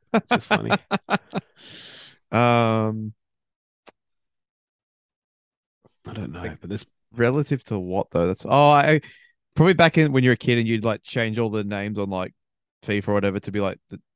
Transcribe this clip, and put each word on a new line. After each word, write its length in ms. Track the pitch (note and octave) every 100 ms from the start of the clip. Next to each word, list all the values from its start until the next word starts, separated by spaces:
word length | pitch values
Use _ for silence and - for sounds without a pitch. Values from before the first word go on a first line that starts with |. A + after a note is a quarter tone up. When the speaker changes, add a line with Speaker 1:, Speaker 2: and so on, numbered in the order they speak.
| _
Speaker 1:
It's 160 | A3 -
just 180 | B3 -
funny. 240 | A3 - - - - -
Speaker 2:
<laughs> 80 | G#3 - - - _ - - - - - _ _
Um, 840 | A2 A#2+ A#2+ A2+ A2 A2 A2 G#2+ - _ _ _ _ _ _ - _ _ _ _ _ _ _ _ _ _ _ _ _ _ _ _ _ _ _ _ _ -
Speaker 1:
I 80 |
don't 200 | A2 D2+
know, 80 | E2+
Speaker 2:
like, 180 | G2+ D#2
Speaker 1:
but 100 | F2
this 160 | G#2+ - _ _
Speaker 2:
relative 500 | A#2+ A#2+ C#3+ C#3+ C3 -
to 140 | G#2
what, 320 | F2+ F#2 -
though? 160 | E2+ E2+
That's, 180 | - G#2+
oh, 40 |
I, 480 | C3+ D3 D3 C#3+ D#3 - - _ _ _ -
probably 180 | E3 F3
back 220 | E3 E3
in 140 | D#3
when 140 | C3 B2+
you 40 |
were 40 |
a 40 | A#2+
kid 200 | B2+ A#2+
and 100 | A2+
you'd, 160 | A2+
like, 200 | A2+ G#2
change 360 | - C3 A2+ A2
all 100 | A2+
the 140 | G#2+
names 340 | G2+ G2+ G2+ G#2
on, 120 | G2
like, 240 | F#2 F#2 - _ _ _ _ -
fifa 220 | G2+ G2+
or 60 |
whatever 260 | G#2 G2 G2+
to 120 | -
be, 100 | G2+
like, 180 | F#2+ - _
the, 120 | G2+ _